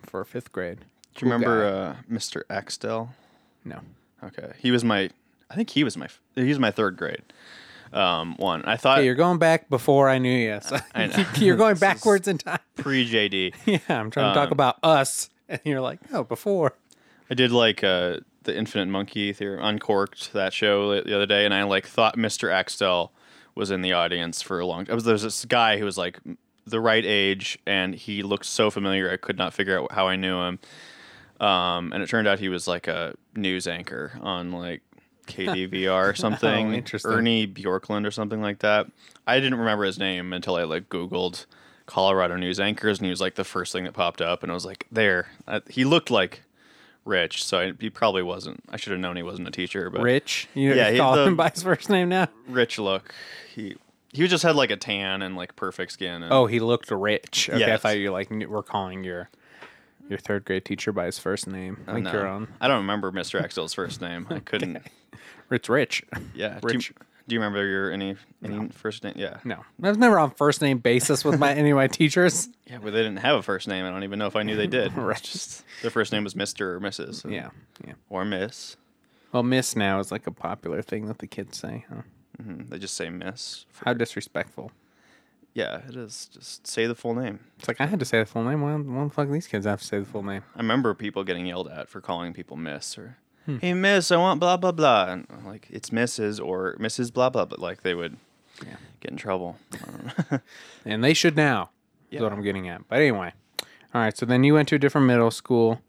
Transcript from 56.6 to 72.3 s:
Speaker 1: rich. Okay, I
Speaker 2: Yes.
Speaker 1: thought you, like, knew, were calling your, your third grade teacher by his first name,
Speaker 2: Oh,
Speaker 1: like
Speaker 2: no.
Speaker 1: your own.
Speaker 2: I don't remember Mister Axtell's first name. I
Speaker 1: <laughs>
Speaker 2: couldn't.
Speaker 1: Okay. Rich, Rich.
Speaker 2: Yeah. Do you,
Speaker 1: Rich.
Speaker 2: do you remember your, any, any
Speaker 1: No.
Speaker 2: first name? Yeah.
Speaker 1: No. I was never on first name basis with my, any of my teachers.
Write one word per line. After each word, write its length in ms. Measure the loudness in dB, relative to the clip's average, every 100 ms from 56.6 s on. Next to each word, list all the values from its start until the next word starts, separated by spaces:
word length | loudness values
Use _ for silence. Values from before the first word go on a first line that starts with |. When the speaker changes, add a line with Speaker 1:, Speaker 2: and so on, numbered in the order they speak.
| 2 0 0
Speaker 1:
rich. 580 | -2 0 0 -2 -4 0
Okay, 140 | 2
I 40 | 2
Speaker 2:
Yes. 140 | 2
Speaker 1:
thought 180 | 2 0
you, 120 | -2
like, 200 | -4 -4
knew, 180 | -6 -6
were 140 | -8
calling 400 | -4 -6 -6 -8
your, 260 | -8 -10 -12 _ _ -20 -20 -20 _ _ -10
your 80 | -10
third 280 | -4 -4 -2
grade 200 | -4 -4
teacher 260 | -6 -4
by 140 | -2 -4
his 140 | -4
first 260 | -4 -4 -6
name, 300 | -10 -10 -12 -8
Speaker 2:
Oh, 60 |
Speaker 1:
like 100 | -6 -2
Speaker 2:
no. 60 |
Speaker 1:
your 140 | -2 -4
own. 200 | -6 -10 -2
Speaker 2:
I 80 | 2
don't 100 | 2
remember 300 | 0 -2 -2
Mister 260 | -6 -4 -4
Axtell's 360 | -4 -6 -6 -6
first 260 | -6 -8
name. 240 | -10 -10 -8
I 80 | -10
Speaker 1:
<laughs> 60 | -6
Speaker 2:
couldn't. 320 | -6 -4 -8
Speaker 1:
Okay. 120 | -16 _ _ -20 -20 -20 _
Rich, 200 | -4 0
Rich. 340 | 0 2 -4 -6 -14 -14
Speaker 2:
Yeah. 260 | -8 -8 -4
Do 100 | -4
you, 80 | -2
Speaker 1:
Rich. 160 | -4 -12 _ _ -6
Speaker 2:
do 80 | -2
you 40 |
remember 240 | -2 -2 -2
your, 260 | -2 -2
any, 240 | -4 -6 -8 -16 _
any 120 | -10 -8
Speaker 1:
No. 120 | -8
Speaker 2:
first 320 | -8 -10 -8
name? 100 | -12 -8
Yeah. 220 | -10 -8
Speaker 1:
No. 200 | -10 -10 -12 -4
I 60 | 0
was 80 | 6
never 180 | 6 8
on 140 | 4
first 280 | 4 2 4
name 180 | 2 2
basis 440 | 4 2 2 2
with 140 | 2 4
my, 160 | 4
any 160 | 4 4
of 60 | 6
my 100 | 4
teachers. 600 | 2 2 4 2